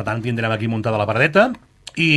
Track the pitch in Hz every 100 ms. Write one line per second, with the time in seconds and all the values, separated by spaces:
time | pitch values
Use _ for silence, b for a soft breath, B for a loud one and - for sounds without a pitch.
0 | 107 113 117 117 113 110 117 113 110 110
1 | 104 110 147 196 247 240 _ _ - -
2 | 165